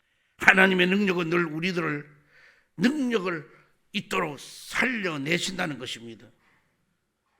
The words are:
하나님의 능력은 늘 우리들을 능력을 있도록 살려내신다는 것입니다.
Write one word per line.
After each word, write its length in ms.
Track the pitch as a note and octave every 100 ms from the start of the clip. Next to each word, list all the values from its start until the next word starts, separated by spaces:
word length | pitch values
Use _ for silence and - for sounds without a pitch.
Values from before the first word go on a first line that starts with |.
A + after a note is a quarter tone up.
| _ _ _ -
하나님의 480 | - G3 F#3+ F#3 F3+
능력은 420 | G3+ G3+ F3+ E3
늘 160 | F3 E3+
우리들을 720 | D#3 F3+ F3 D#3+ D3 D3 - _ _ - _ _ -
능력을 800 | A3 D4+ B3 A3 F3+ E3 D3 - _ _ _
있도록 480 | G3+ - F#3+ E3 C3+
살려내신다는 1400 | - - - - B3 A#3 F#3 D3+ C#3 E3+ F3+ F#3 D3 B2
것입니다. 480 | B2+ A#2 A#2 G#2+ G#2+ _ _ _ _ _ _ _ _ _ _